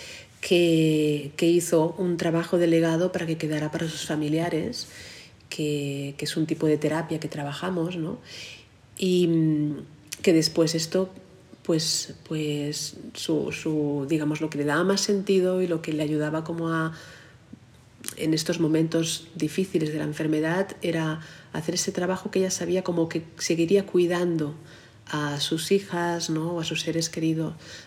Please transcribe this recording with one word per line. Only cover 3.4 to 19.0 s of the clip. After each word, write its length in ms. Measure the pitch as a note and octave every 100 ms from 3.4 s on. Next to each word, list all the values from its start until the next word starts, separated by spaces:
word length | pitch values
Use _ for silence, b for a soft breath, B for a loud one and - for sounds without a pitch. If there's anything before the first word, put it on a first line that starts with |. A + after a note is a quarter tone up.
| D#3 D3+ D3+
para 180 | D#3+ E3
sus 180 | - -
familiares, 800 | D#3 D3+ D#3 E3+ D#3+ - - - B B B B B -
que, 680 | - D3+ D3 C#3+ C#3 C#3+ C#3+
que 80 |
es 120 | D3+ -
un 100 | D#3
tipo 200 | D#3 D#3+
de 120 | D3+
terapia 400 | D3+ D#3 D#3+ D#3+
que 80 | -
trabajamos, 680 | D3+ C#3+ C#3+ F#3 F3+ E3 F3+
¿no? 220 | D#3+ B3 B B B B B - - -
Y, 300 | F#3 F3+ E3+
mm, 500 | E3 D#3+ D3+ D3 C#3+ - - - -
que 100 | -
después 420 | D#3+ D#3+ - D#3+
esto, 360 | E3 D#3+ F#3+ F#3 - - - - -
pues, 500 | - E3 - - - - -
pues, 680 | D#3 D3+ D3 D3 D3+ - - -
su, 380 | - - D3+ C#3
su, 540 | - E3 D3+ D3 C#3+ C#3
digamos, 320 | D#3 D3 D3+
lo 80 | D#3
que 80 | D3
le 60 |
daba 200 | D3 D3
más 160 | F#3 G3+
sentido 600 | - G3+ G3 F#3+ F#3 F#3
y 40 | F3+
lo 160 | D#3+
que 100 | D#3+
le 100 | D3+
ayudaba 420 | D3+ D3+ D3+ D#3+
como 240 | D#3+ E3+ E3
a, 240 | E3 D#3+ D#3+ B B B B - - - - - - - -
en 160 | D#3+
estos 260 | D#3+ - E3+
momentos 680 | D#3+ D#3+ D#3+ E3